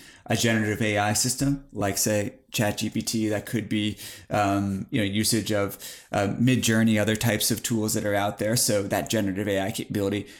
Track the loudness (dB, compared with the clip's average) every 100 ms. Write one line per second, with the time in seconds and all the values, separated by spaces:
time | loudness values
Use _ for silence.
0 | -20 -12 -4 0 2 2 2 0 0 2
1 | 2 2 0 0 0 -2 -6 -4 -2 0
2 | 0 0 -2 -6 _ 0 0 0 -4 -4
3 | -2 0 0 -2 -2 -4 -2 -2 -2 -4
4 | -12 -16 -4 0 2 2 0 -4 -4 -2
5 | 0 0 2 0 2 0 0 -4 -16 -18
6 | -4 0 0 2 2 4 4 4 4 4
7 | 2 2 2 0 0 -2 -2 -2 0 0
8 | 0 0 0 -2 0 0 2 2 0 -2
9 | 0 0 0 -2 0 0 -2 -6 -4 -2
10 | 0 -2 -6